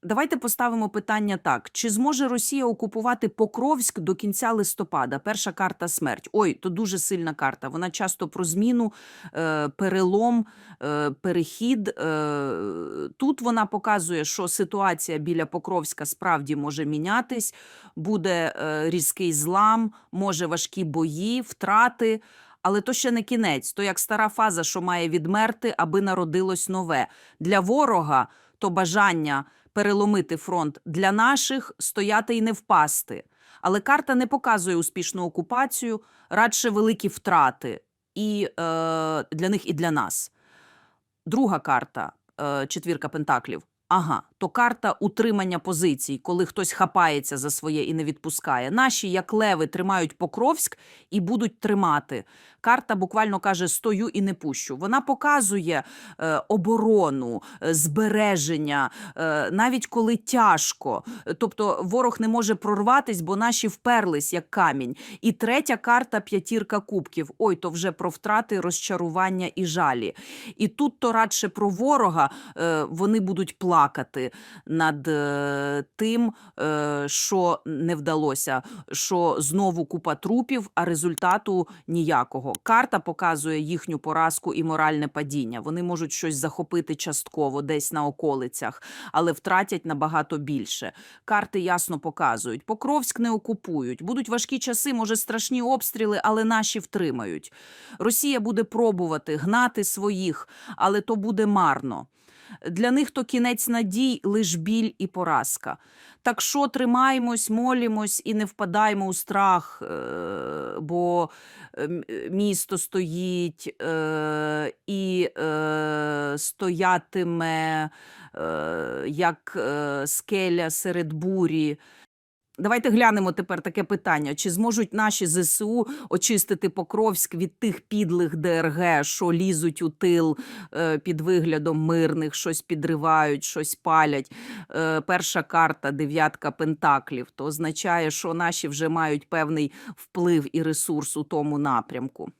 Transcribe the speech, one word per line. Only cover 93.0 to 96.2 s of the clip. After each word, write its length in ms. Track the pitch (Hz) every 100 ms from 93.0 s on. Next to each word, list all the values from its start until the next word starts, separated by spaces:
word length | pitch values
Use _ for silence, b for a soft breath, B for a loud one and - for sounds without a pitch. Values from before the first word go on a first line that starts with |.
| 247 -
не 100 | 233
окупують. 720 | 220 220 220 - 156 123 127
Будуть 260 | 170 247 226
важкі 300 | 233 - 269
часи, 360 | - 233 -
може, 220 | 247 214 220
страшні 460 | - 220 - 254
обстріли, 580 | 240 262 - 220 214 208